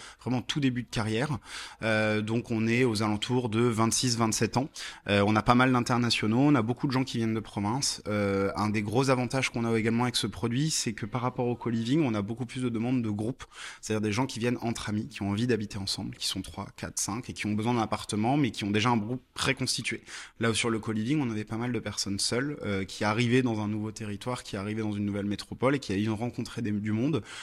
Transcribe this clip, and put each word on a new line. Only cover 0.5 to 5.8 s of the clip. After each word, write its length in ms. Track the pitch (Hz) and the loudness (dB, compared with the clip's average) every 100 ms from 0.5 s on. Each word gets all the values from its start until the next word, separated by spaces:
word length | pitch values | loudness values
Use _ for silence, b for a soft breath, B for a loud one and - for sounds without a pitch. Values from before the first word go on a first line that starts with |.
| 156 | 0
début 220 | 135 123 | 2 0
de 60 | 117 | -2
carrière, 480 | 127 107 110 151 123 B B B - | -2 0 0 0 -2 B B B -4
euh, 400 | 110 107 107 107 | 0 2 2 2
donc 300 | 107 117 - | 0 -2 0
on 160 | 113 113 | 0 4
est 180 | 117 131 | 4 4
aux 180 | 107 | 2
alentours 460 | 110 104 - 123 120 | 2 0 0 0 2
de 100 | 110 | 2
vingt-six, 560 | 120 113 113 - 127 113 | 4 4 2 2 2 2
vingt-sept 400 | 117 107 113 120 | 2 2 2 0
ans. 140 | 143 B B B - | -2 B B B 0
Euh, 160 | 101 101 | 4 6
on 80 | 107 | 4
a 80 | |
pas 120 | 104 123 | 6 6
mal 180 | 127 | 6
d'internationaux, 640 | 127 | 4